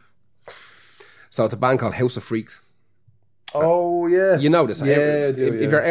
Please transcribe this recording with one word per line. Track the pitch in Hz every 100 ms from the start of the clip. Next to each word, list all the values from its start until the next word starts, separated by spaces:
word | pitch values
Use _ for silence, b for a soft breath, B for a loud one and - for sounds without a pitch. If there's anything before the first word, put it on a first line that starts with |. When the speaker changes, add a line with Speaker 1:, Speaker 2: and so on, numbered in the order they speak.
| _ _ _ _ - B B B B B B B B
Speaker 1:
So | -
it's | 110
a | 110
band | 127 127
called | 120
House | 95 123 120
of |
Freaks. | - 113 110 - _ _ _ _ _ _ _ _ -
Speaker 2:
Oh, | 147 160 175 175 175 170
yeah. | 180 190 165
Speaker 1:
You | 143
know | 170 139
this | 104
song. | 139
Speaker 2:
Yeah, | 143
Speaker 1:
If, | 147 147 143 127
Speaker 2:
I |
do, | 127
Speaker 1:
if, |
Speaker 2:
yeah. | 113 143
Speaker 1:
if |
you're | 151 165